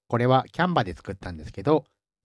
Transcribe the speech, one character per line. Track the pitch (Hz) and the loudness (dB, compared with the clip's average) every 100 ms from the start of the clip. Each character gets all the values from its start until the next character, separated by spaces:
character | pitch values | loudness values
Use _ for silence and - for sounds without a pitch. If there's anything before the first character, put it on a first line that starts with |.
| - | -4
こ | 117 | 0
れ | 127 | 4
は | 131 - | 4 2
キ | - | -2
ャ | 180 | 0
ン | |
バ | 156 | 0
で | 95 | -2
作 | 87 - | -6 -12
っ | 98 | -10
た | 90 | -10
ん | 80 | -12
で | |
す | 76 | -12
け | - | -6
ど、 | 143 151 - _ _ _ | 2 2 0 _ _ _